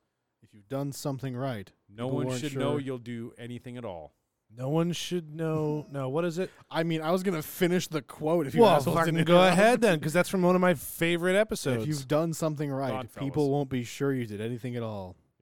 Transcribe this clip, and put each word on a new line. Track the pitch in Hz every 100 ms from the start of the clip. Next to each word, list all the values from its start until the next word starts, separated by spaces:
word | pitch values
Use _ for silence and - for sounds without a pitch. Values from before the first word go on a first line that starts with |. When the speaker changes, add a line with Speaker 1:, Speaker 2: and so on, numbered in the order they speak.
| _ _ _ _
Speaker 1:
"If | _
you've | 107 101
done | 135 143
something | - 151 135 135 123
right, | 135 110 92 _ _
Speaker 2:
No | 104 127
Speaker 1:
people | 143
Speaker 2:
one | 127
Speaker 1:
weren't | 127
Speaker 2:
should | 147 135
know | 143
Speaker 1:
sure." | 147
Speaker 2:
you'll | 135 127
do | 117 117 117 -
anything | 120 120 127 123
at |
all. | 117 85 76 _ _ _ _
Speaker 3:
No | 113 135
one | 160 170
should | 160 - 180 156
know. | 156 160 156 151 151 147
No, | 139 131
what | 147 175
is | 165
it? | 185 - -
Speaker 1:
I | 156
mean, | 165 160
I | 156
was | 185
gonna | 185 160
finish | - - 175 180 -
the | 156
quote | - - 151 175 135
if |
you | 156
Speaker 3:
Well, | 214 151
Speaker 1:
assholes | 131 165
Speaker 3:
fucking | 165
Speaker 1:
didn't | 165 160
Speaker 3:
go | 175
Speaker 1:
interrupt. | 185 175
Speaker 3:
ahead | 220 247
then, | 220 160
'cause | 147
that's | 165 175
from | 190
one | 180
of | 185
my | 180
favorite | 160 - - 170 170 180 190
episodes. | 220 214 147 120
Speaker 1:
If | 123
you've | 147 131
done | 151 165
something | 156 160 147 147
right, | 135 135
Speaker 2:
Godfellas. | 127 123 -
Speaker 1:
people | 139 147 143
won't | 143 135
be | 127
sure | 117 - 139
you | 131 110
did | 104
anything | 113 120 127 120
at |
all. | 113 104 92 - _ _